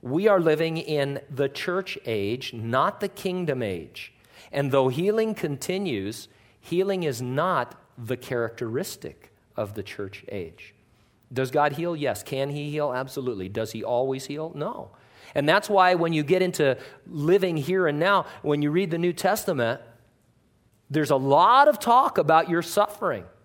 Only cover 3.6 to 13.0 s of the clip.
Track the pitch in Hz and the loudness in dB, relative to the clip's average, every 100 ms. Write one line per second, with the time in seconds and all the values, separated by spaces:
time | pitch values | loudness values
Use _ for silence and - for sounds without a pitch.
3.6 | 113 90 73 - - _ _ - - - | -2 -4 -8 -16 -18 _ _ -20 -10 -4
4.6 | 143 139 131 127 185 214 220 208 165 139 | 0 2 2 2 0 0 0 -2 -6 -6
5.6 | - 190 196 110 98 113 - _ _ _ | -6 -4 -4 -4 -6 -10 -14 _ _ _
6.6 | - 175 190 190 165 117 123 131 175 165 | -6 -2 -2 -2 -2 -4 -4 -2 0 0
7.6 | 123 - _ - 117 123 - 123 117 117 | -4 -10 _ -18 -8 -8 -4 -4 -4 -6
8.6 | 117 120 190 - - - - _ _ - | -6 -6 -6 -10 -14 -16 -20 _ _ -8
9.6 | 104 107 95 - 98 - - 104 85 - | -8 -8 -12 -10 -12 -12 -12 -10 -10 -14
10.6 | - _ _ _ _ _ _ 127 131 139 | -20 _ _ _ _ _ _ -4 -2 0
11.6 | 147 143 170 165 143 107 - 135 139 143 | 0 0 -6 -4 -4 -4 -6 -6 -4 -6
12.6 | 147 147 147 127 | -6 -4 -4 -4